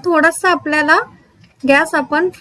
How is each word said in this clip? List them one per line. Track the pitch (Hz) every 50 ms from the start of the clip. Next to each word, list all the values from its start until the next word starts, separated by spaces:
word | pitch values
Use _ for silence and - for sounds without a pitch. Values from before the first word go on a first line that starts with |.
| -
थोडंसं | 359 339 302 302 330 330 - - 370
आपल्याला | 349 285 - 302 302 302 302 294 320 403 494 - - - _ _ _ _ - _ _ _ -
गॅस | 262 277 285 320 320 339
आपण | 302 262 - 294 302 349 370 359 -